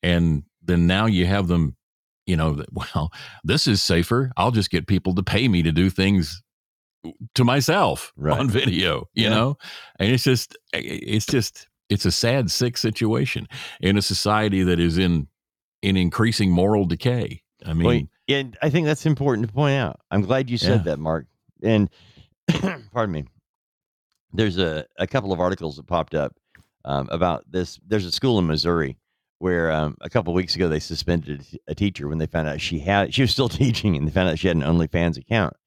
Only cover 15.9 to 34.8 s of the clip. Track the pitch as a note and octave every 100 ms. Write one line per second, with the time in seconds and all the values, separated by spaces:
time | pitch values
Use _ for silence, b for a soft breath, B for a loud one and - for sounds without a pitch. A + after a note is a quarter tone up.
15.9 | F#2+ F2+ - A#2 A2+ G2+ F2 F#2+ G#2+ F#2
16.9 | E2 B2 B2 - F#2 _ _ - D#2+ F#2
17.9 | A#2+ C#2+ _ - C#3 C3 A2+ D3+ D3+ D3+
18.9 | D3+ D#3+ C#3+ C#3+ B2+ A2+ A2+ C#3+ C#3 G2+
19.9 | - _ G2 F#2+ C3 C3 A#2+ - G#2 E2+
20.9 | D2 D#2 D#2+ - _ _ _ G#2+ A2 G2+
21.9 | b b b b _ - E3 F#3+ D#3+ A#2
22.9 | B2 G#2+ D#2+ C2 _ _ _ _ _ _
23.9 | _ _ _ _ F#2 A2 F2 F2 D#2 -
24.9 | - F#2 C3+ G2 F2+ F2+ F#2 E2 C#2 -
25.9 | F2 D#2 D#2+ C#2 - _ b b _ -
26.9 | C#2 C2+ E2 F2+ D#2 - F#2 F2 - -
27.9 | G#2+ F2+ - C3 A2+ E2+ D#2 D#2+ E2+ C#2+
28.9 | - _ _ _ _ F#2 F2 E2 D#2 D#2
29.9 | - - - E2+ F2 F2+ - F2+ D#2 -
30.9 | D#2+ - E2+ D2 C#2+ C#2 D2+ - D#2 G2+
31.9 | F2+ C#2+ D#2+ D#2 E2 D#2 D2 - E2+ D#2
32.9 | G2+ G2 - B2+ - B2 - C3+ A2 G#2+
33.9 | D#2 D2+ E2 F#2 D#2+ F#2+ E2 C#2+ E2+